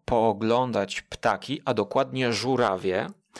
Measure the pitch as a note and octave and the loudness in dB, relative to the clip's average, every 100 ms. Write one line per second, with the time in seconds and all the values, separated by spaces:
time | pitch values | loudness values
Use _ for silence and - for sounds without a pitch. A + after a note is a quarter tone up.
0 | - A#2+ A2+ G2+ A2 A#2+ B2+ A2 G2 - | 0 2 4 2 2 2 2 0 -2 -6
1 | - - A#2 G2 - C3+ - A2 G2+ C3+ | -10 -2 0 0 -4 -6 -2 0 0 0
2 | C3+ C3 B2 G#2 A#2+ B2 A2+ F#2+ F#2 F#2 | 0 0 0 0 0 2 2 2 0 -2
3 | D#3 - _ | -2 -10 _